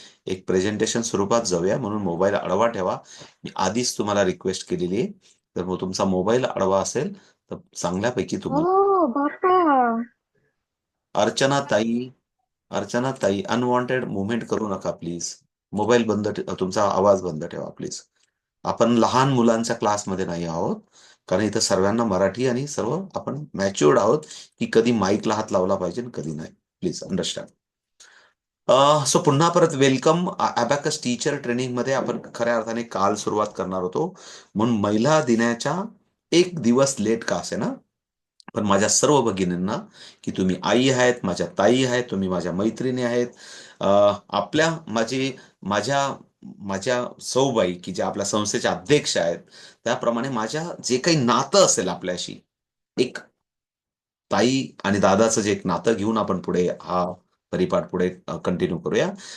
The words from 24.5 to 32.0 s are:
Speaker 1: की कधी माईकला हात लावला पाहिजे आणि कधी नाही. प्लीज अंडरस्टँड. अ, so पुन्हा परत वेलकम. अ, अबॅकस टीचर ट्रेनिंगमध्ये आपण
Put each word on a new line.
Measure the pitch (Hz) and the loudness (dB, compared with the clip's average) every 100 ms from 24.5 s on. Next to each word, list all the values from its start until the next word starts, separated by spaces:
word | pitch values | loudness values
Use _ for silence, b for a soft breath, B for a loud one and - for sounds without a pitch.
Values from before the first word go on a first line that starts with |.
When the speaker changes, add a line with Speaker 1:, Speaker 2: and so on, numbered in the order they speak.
| - | -8
Speaker 1:
की | 113 | 0
कधी | 113 117 | 2 4
माईकला | 113 95 107 110 | 4 2 2 0
हात | 107 107 | -2 0
लावला | 101 92 98 | 0 0 -2
पाहिजे | 87 85 | -4 -6
आणि | 123 | -10
कधी | - 78 | -8 -8
नाही. | 76 76 _ _ - | -8 -12 _ _ -6
प्लीज | 90 - | -6 -6
अंडरस्टँड. | - 90 85 - - _ _ _ _ _ b b b b _ _ - | -6 -4 -4 -6 -12 _ _ _ _ _ b b b b _ _ 2
अ, | 127 143 151 | 6 6 4
so | 135 170 | 4 2
पुन्हा | 151 139 170 | 4 4 4
परत | 175 165 | 4 2
वेलकम. | 139 135 131 160 170 180 | 4 2 4 2 2 0
अ, | - 110 117 | -2 -2 0
अबॅकस | 117 147 151 - | 0 0 -2 -4
टीचर | 123 120 151 143 | -4 -2 -2 -4
ट्रेनिंगमध्ये | 120 120 127 123 123 | -4 -4 -2 -4 -2
आपण | 131 | -2